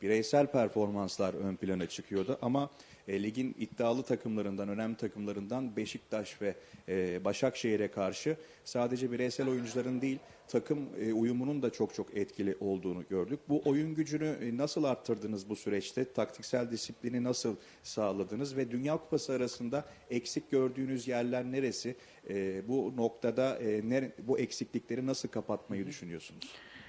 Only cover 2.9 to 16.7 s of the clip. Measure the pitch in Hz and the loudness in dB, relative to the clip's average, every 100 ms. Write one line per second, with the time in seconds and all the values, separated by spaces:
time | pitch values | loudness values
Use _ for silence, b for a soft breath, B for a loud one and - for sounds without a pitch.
2.9 | b b 98 104 113 131 - 110 - 117 | b b -2 0 -2 -4 -4 -6 0 2
3.9 | 123 127 120 120 107 101 98 101 104 110 | 2 2 0 0 0 0 -2 -4 -2 -4
4.9 | 113 107 104 104 101 98 123 127 104 107 | -2 -4 -4 -4 -4 -4 -4 -4 -2 -4
5.9 | - - 107 101 - 101 - b b - | -6 -4 -4 -4 -2 -2 -2 b b -2
6.9 | 92 92 90 95 104 131 - 117 107 101 | 0 2 0 0 2 0 2 2 2 2
7.9 | 107 95 101 151 160 b b - 123 120 | 0 -2 0 -2 -2 b b -4 0 2
8.9 | 123 127 120 127 - 131 127 117 127 123 | 0 0 0 0 0 0 0 0 -2 0
9.9 | 127 135 135 b b b 120 - 147 135 | 0 0 -2 b b b 0 2 -2 -2
10.9 | 92 110 110 117 123 131 147 123 - 107 | -2 0 4 4 2 0 0 0 0 -2
11.9 | - 95 104 98 - 98 95 101 95 90 | -2 -4 -2 -2 0 0 0 0 0 0
12.9 | 90 82 95 90 143 - 147 151 143 160 | -4 -2 0 0 -2 0 2 4 2 2
13.9 | 156 147 151 156 143 117 120 151 170 143 | 0 0 0 0 -2 -2 0 0 2 2
14.9 | 120 - 104 104 104 101 104 104 101 - | 2 0 -2 -2 -4 -4 -4 0 0 0
15.9 | - 127 - 107 - - 127 120 | -2 -2 0 -2 -2 -2 0 0